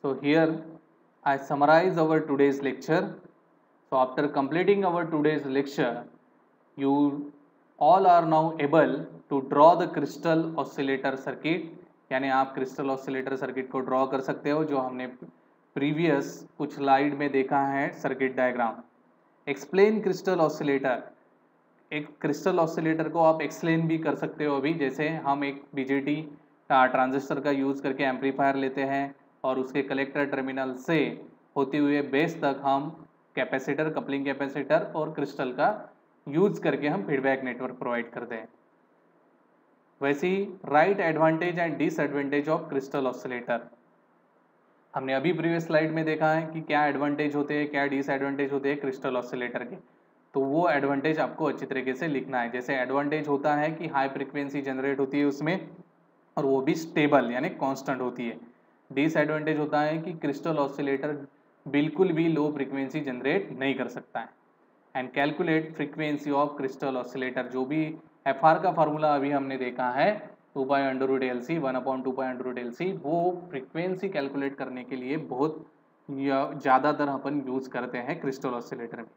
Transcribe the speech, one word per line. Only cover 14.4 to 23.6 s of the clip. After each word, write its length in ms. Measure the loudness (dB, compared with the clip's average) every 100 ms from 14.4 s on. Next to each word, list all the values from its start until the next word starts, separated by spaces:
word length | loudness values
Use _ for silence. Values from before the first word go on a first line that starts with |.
| 0
हो, 140 | 0
जो 140 | 0 0
हमने 280 | -2 -6 -10 -12 -20 _ _ _ _ -2
previous 580 | -2 2 4 2 0 -10 -18 _
कुछ 160 | -8
slide 400 | -2 4 4 4 0
में 120 | 0
देखा 280 | 2 2 2 2
है 220 | 0 -2 -2
circuit 360 | -4 0 -2 2
diagram। 460 | 0 2 -2 -4 -16 _ _ _ _ _ -8
Explain 500 | -8 -2 6 6 6
crystal 380 | 0 -2 0 2
oscillator, 640 | 2 2 0 2 2 -2 -4 -20 _ _ _ _ _ _ _
एक 160 | -8 -8 -4
crystal 380 | -2 0 0 2
oscillator 480 | 0 0 0 0 0
को 140 | 4
आप 200 | 4 4
explain 460 | 0 -2